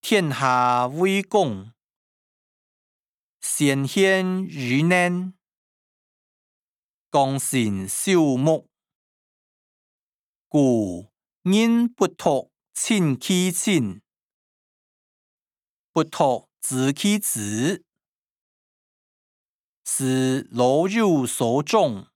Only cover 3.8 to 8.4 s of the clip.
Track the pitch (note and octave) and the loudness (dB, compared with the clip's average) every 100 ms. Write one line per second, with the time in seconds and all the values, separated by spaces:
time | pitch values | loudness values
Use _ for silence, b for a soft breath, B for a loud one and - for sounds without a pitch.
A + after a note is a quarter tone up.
3.8 | C#3 - F#3+ F#3+ F#3 F#3 F#3+ D#3+ B2 C3 | -2 2 2 2 0 -4 -6 -8 -2 0
4.8 | E3 F3+ F3+ F3+ F#3 - _ _ _ _ | 2 2 2 -2 -6 -12 _ _ _ _
5.8 | _ _ _ _ _ _ _ _ _ _ | _ _ _ _ _ _ _ _ _ _
6.8 | _ _ _ C#3+ C3+ A#2 - C3+ A2 G2 | _ _ _ 0 2 0 -2 -2 0 -2
7.8 | G2 - - F3+ D#3 B2+ | -6 -6 0 2 2 2